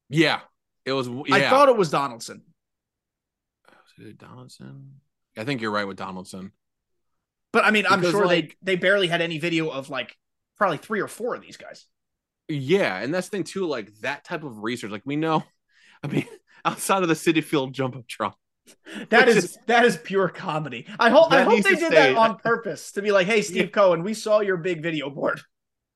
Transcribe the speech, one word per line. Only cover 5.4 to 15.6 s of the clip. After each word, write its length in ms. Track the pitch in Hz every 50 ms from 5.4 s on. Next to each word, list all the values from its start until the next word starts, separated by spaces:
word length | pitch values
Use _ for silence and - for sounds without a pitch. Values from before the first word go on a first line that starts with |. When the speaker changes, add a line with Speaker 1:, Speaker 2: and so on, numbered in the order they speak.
| 110
Speaker 1:
think 160 | 113 143 123
you're 100 | 110 110
right 160 | 104 104 101
with 100 | 98 98
Donaldson. 540 | 95 98 95 95 92 92 - - 95 92 98 _ _ _ _ _ _ _ _ _ _ _ _ _ _ _ _ _ _ _ _ -
Speaker 2:
But, 120 | 226 214
I 60 | -
mean, 160 | 214 214 196 185
I'm 120 | 190 190
Speaker 1:
Because, 120 | 175 175 165
Speaker 2:
sure 140 | 202 202
Speaker 1:
like 300 | 175 175 170 160 156 - _ -
Speaker 2:
they, 120 | 185 190
they 60 | 180
barely 260 | 185 185 202 202 190
had 140 | 175 165 170
any 180 | 165 170 170 151
video 300 | 147 175 165 160 160 156
of, 220 | 127 135 135 139
like, 260 | 143 127 123 - - _ _ _ _ _ _ _ _
probably 220 | - 208 190 156 131
three 220 | - - 214 208
or 80 | 156 127
four 260 | - - 214 247 180
of 60 | 107 95
these 140 | 82 -
guys. 300 | - - - - - - _ _ _ _ _ _ _ _ _ _ _ _ -
Speaker 1:
Yeah, 480 | 160 147 131 131 170 202 180 120 95 92
and 140 | 107 131 160
that's 160 | 185 180 -
the 100 | - 202
thing, 60 | 165
too, 220 | - - 196 190
like, 260 | 165 143 120 104 98 107 107 110
that 200 | 127 143 143 -
type 220 | - 175 165 156
of 140 | 143 117 107 104
research, 300 | 113 123 117 - 107 101
like, 100 | 107 -
we 120 | 135 143
know, 260 | 151 156 160 160 160 - _ _ _